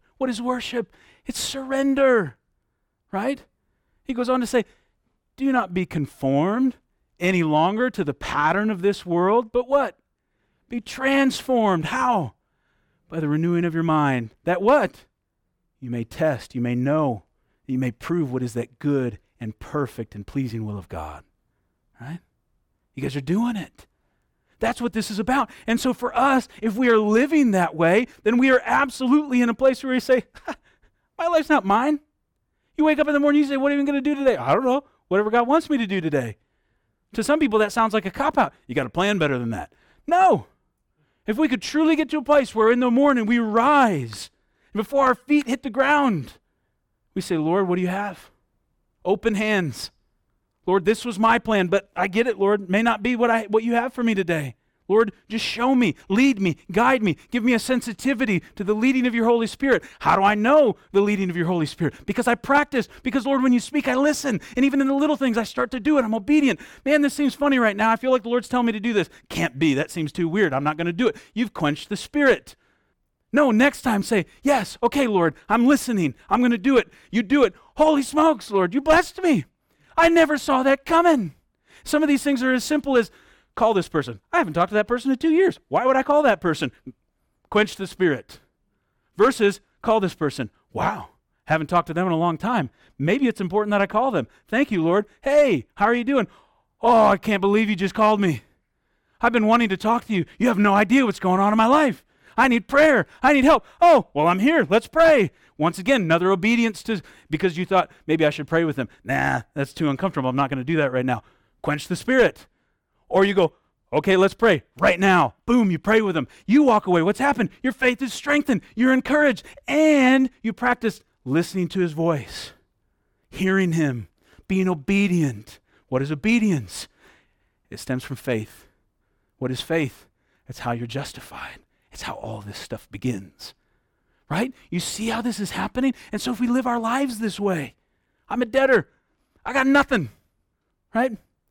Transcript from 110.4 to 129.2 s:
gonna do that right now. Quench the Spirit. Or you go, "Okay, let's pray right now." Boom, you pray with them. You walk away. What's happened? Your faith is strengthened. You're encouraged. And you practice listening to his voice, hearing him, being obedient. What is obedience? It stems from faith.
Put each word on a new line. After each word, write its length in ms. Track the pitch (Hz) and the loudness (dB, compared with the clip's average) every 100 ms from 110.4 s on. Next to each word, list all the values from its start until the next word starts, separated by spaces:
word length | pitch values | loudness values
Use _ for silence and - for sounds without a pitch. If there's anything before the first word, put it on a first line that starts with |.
| 135 | -2
gonna 140 | 135 | -4
do 120 | 127 156 | -4 -2
that 160 | 139 | 0
right 140 | 127 127 | -2 -2
now. 160 | 117 - _ _ _ | -4 -8 _ _ _
Quench 260 | - 147 - | -6 -6 -6
the 80 | 180 | -6
Spirit. 500 | - 262 196 - - _ _ _ _ _ - | 0 4 2 0 -16 _ _ _ _ _ -2
Or 160 | 190 | 2
you 80 | 196 | 2
go, 220 | 196 165 - _ _ _ | 2 0 -2 _ _ _
"Okay, 240 | 147 196 185 | -2 2 2
let's 180 | 190 | 2
pray 300 | - 233 156 - - | 2 2 2 -2 -2
right 220 | 196 175 | 0 2
now." 340 | 196 180 127 - - | 4 4 2 -2 0
Boom, 240 | 247 202 | 2 2
you 80 | 165 | 0
pray 240 | 202 220 | 2 2
with 120 | 202 | 2
them. 140 | 160 123 - - | -2 -4 -8 2
You 160 | 269 | 4
walk 240 | 277 214 185 | 6 4 2
away. 160 | 175 | 2
What's 180 | 170 - | 2 0
happened? 300 | 277 254 214 - | 0 0 -2 -4
Your 100 | 254 | -6
faith 300 | - 254 247 | 0 -2 0
is 100 | 254 | -6
strengthened. 480 | - 285 294 285 202 - | -6 -2 0 0 -2 -4
You're 180 | - 254 | 0 2
encouraged. 520 | 262 - 294 294 208 - - - | 2 2 2 2 0 -8 -16 -2
And 640 | 285 311 285 254 262 262 - | 2 4 6 6 4 2 -2
you 100 | 220 | -8
practice 480 | - 247 240 226 - _ _ | -2 -2 0 -2 -6 _ _
listening 440 | 127 151 170 190 175 | -2 -2 -2 -4 -4
to 120 | 190 | -2
his 120 | 170 | -4
voice, 600 | 151 165 147 101 - - - _ _ _ _ _ _ _ | -2 -2 -2 -6 -14 -16 -20 _ _ _ _ _ _ _
hearing 420 | - 190 190 180 | -4 0 2 2
him, 360 | 160 147 120 98 _ _ _ - | 0 0 -2 -10 _ _ _ -4
being 220 | 190 185 | -2 0
obedient. 880 | 165 135 196 202 175 143 107 - - _ _ _ | -2 -2 0 2 2 0 -4 -14 -20 _ _ _
What 140 | 127 | -4
is 100 | 139 | -4
obedience? 720 | 147 214 240 214 151 92 - - _ _ _ _ _ _ _ _ | -4 0 2 2 0 -4 -14 -16 _ _ _ _ _ _ _ _
It 100 | - | -14
stems 240 | - 127 | -8 -8
from 120 | - 131 | -8 -10
faith. 500 | - 113 107 - _ _ _ _ _ _ | -6 -6 -6 -16 _ _ _ _ _ _